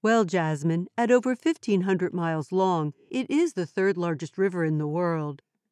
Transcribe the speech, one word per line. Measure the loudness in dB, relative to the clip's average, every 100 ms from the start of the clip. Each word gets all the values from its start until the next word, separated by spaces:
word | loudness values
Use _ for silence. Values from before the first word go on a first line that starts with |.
Well, | 4 2 2
Jasmine, | 0 0 0 0 0 -2 -2
at | 4
over | 4 4 -2
fifteen | -2 -2 0 0
hundred | 2 0 -2
miles | -2 -2 -4 -2
long, | 0 2 0 -2 -6 _
it | -6 -2
is | 0 0
the | -2 -6
third | 0 0 0
largest | -2 -4 -8 -2
river | -2 0
in | 0 0
the | -2
world. | -2 -2 -2 -4 -10 _ _ _